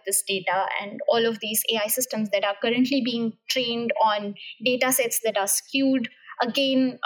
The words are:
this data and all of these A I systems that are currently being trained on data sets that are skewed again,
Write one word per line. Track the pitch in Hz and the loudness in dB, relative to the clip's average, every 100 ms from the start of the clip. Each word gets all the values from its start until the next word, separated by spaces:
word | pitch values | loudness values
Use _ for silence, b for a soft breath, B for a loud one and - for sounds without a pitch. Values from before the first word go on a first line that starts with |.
| 190 | -4
this | 196 - | -2 -2
data | 196 180 185 190 - | -2 0 0 0 -4
and | 202 214 - | -8 -4 2
all | 233 226 | 2 2
of | 220 | -2
these | 214 220 - | -4 -2 0
A | 226 | -2
I | 214 | 0
systems | 262 254 220 208 | -2 -2 -4 0
that | 202 | 0
are | 202 202 | 0 0
currently | 233 240 254 277 | 0 2 2 2
being | 247 233 226 - - | 0 0 -2 -4 -4
trained | 262 233 233 233 - | -2 0 -2 -2 2
on | 220 208 202 196 B B | 2 2 -2 -8 B B
data | 240 247 254 | 0 2 2
sets | 262 233 - | 2 0 0
that | 220 208 | 0 0
are | 196 | 0
skewed | - - 277 269 262 226 B B B | -2 -2 0 2 2 -2 B B B
again, | 254 277 269 262 254 240 | -2 2 2 4 2 0